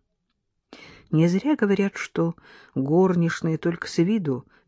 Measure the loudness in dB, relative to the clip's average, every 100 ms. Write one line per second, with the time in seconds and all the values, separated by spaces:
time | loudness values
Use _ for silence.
0 | _ _ _ _ _ _ _ -20 -20 -20
1 | -2 2 2 2 0 0 2 2 0 -4
2 | -8 -2 -4 -4 -16 -20 -12 -6 0 2
3 | 4 2 0 -2 -4 -2 -4 -6 -6 0
4 | 0 0 -2 -6 -8 _